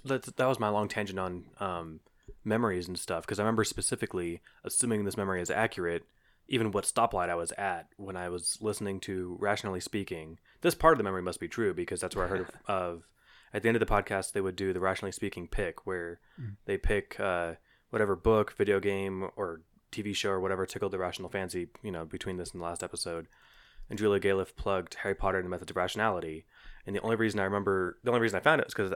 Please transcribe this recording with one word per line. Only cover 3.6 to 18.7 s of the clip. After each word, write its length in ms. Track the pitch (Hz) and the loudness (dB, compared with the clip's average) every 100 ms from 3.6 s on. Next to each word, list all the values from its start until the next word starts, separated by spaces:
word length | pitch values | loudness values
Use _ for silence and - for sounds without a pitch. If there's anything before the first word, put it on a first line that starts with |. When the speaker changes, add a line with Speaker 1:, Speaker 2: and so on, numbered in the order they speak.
Speaker 1:
specifically 760 | 107 - 101 123 113 95 87 85 - _ | 2 0 -2 -2 -2 -2 -2 -6 -12 _
assuming 400 | - - 120 110 | -6 0 2 2
this 140 | 101 92 | 0 0
memory 240 | 98 92 | 0 0
is 80 | 85 | 0
accurate, 520 | 80 110 - 87 85 - _ _ _ - | 2 0 0 -2 -2 -6 _ _ _ -4
even 240 | 131 110 | 0 2
what 140 | 101 - | 0 0
stoplight 440 | - 117 98 87 | 2 2 2 0
I 60 | 87 | 0
was 160 | 85 | -2
at 340 | - 101 85 80 - | -2 -2 -2 -8 -14
when 180 | 98 92 | -10 -6
I 140 | 90 | -4
was 280 | 87 85 - | -4 -4 -2
listening 380 | 107 101 104 98 | -2 -2 -4 -4
to 360 | - 95 90 87 | -4 -4 -4 -2
Rationally 400 | 101 104 104 92 | 0 0 0 -4
Speaking. 600 | - 107 95 85 78 82 _ _ | -4 -4 -4 -6 -10 -16 _ _
This 120 | 175 - | 2 6
part 180 | 160 | 6
of 40 | 151 | 6
the 60 | |
memory 180 | 104 95 | 4 0
must 180 | 90 85 | -2 -4
be 80 | 85 | -6
true, 260 | - 107 | 0 0
because 280 | 87 87 90 | 0 -4 -4
that's 140 | 92 98 | -4 0
where 100 | 90 | 0
I 40 | |
heard 120 | 95 | 0
of, 100 | 90 - | -4 -8
Speaker 2:
<laughs> 80 | - | -4
Speaker 1:
of, 360 | 98 90 85 - _ _ - - | -2 -2 -6 -12 _ _ -20 -6
at 80 | 107 | 0
the 40 | 113 | 2
end 60 | 113 | 4
of 40 | |
the 120 | 107 | 4
podcast, 400 | 104 95 98 92 | 4 2 -2 0
they 80 | 104 | 0
would 140 | 95 92 | -2 0
do 180 | 98 | 0
the 60 | 90 | 2
Rationally 320 | 95 95 98 | 0 0 -4
Speaking 360 | - 101 92 87 | -4 -6 -6 -4
pick, 380 | - 92 - - | -2 -2 -4 -6
where 340 | 92 85 85 _ - | -6 -6 -10 _ -12
Speaker 3:
Mm. 160 | 120 101 - | -12 -10 -4
Speaker 1:
they 120 | 98 | 0
pick, 420 | - 104 - - | 2 2 0 -4
uh, 360 | 101 90 85 82 _ _ _ | 0 0 0 -4 _ _ _
whatever 260 | 113 104 92 | 0 2 4
book, 380 | 113 110 104 | 4 4 4
video 260 | - 101 | 2 4